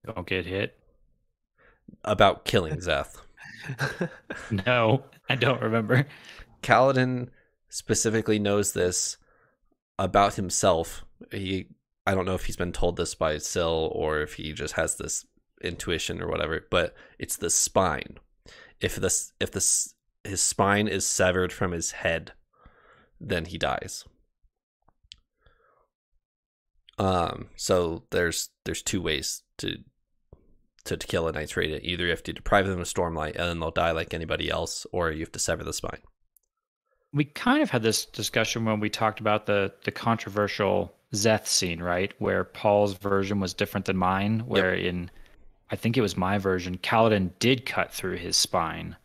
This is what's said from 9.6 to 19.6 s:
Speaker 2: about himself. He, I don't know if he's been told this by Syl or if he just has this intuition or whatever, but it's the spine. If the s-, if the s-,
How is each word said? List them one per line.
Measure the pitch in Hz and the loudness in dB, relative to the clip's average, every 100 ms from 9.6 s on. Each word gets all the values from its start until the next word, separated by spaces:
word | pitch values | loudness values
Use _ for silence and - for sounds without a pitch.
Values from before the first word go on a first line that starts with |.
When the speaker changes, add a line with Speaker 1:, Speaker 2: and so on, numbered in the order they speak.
| _ _ _ - | _ _ _ -4
Speaker 2:
about | 95 101 101 - | 2 4 4 2
himself. | 92 - 101 82 82 - - _ - | -4 2 4 4 0 -8 -16 _ -12
He, | 101 95 95 - - _ _ - | -8 -2 -4 -4 -18 _ _ 0
I | |
don't | 95 92 | 0 0
know | 92 | -2
if | - | -2
he's | - | -4
been | 90 | -4
told | - 87 87 | 0 0 0
this | 85 - | -6 0
by | 80 76 | 0 0
Syl | - - 82 82 80 | -4 -2 0 0 -2
or | - 78 78 | -2 -2 -2
if | 76 - | -4 -8
he | 78 | -10
just | 76 76 - | -8 -6 -2
has | 80 - | -2 -4
this | - - - _ _ _ | -6 -8 -8 _ _ _
intuition | 90 - - 80 - 87 | -8 -6 -4 -4 -4 -6
or | 85 | -4
whatever, | 80 78 80 - | -2 -2 -4 0
but | 90 85 - - _ | 0 0 -6 -20 _
it's | 73 - | -8 -6
the | 85 | 0
spine. | - - - 92 71 - - _ _ - - - _ | 0 2 2 2 -2 -8 -16 _ _ -20 -20 -20 _
If | - - | -4 -2
the | 95 | -2
s-, | - - _ | -2 -4 _
if | 98 | -6
the | |
s-, | 98 | -2